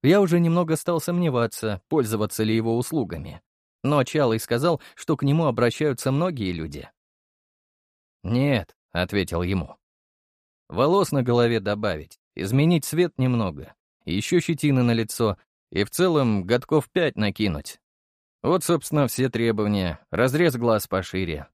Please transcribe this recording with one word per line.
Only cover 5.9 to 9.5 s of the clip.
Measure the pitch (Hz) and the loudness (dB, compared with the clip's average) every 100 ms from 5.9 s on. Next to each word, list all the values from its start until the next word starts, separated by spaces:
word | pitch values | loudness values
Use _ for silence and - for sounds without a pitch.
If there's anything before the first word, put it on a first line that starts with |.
| 123 135 | -2 -2
многие | 135 180 143 95 | 0 -2 -2 -6
люди. | 85 80 71 - _ _ _ _ _ _ _ _ _ _ _ _ _ | -4 -8 -10 -16 _ _ _ _ _ _ _ _ _ _ _ _ _
«Нет», — | 90 120 143 120 87 _ _ | -4 0 2 0 -4 _ _
ответил | 85 92 101 90 85 | -4 0 0 -2 -2
ему. | 90 | -2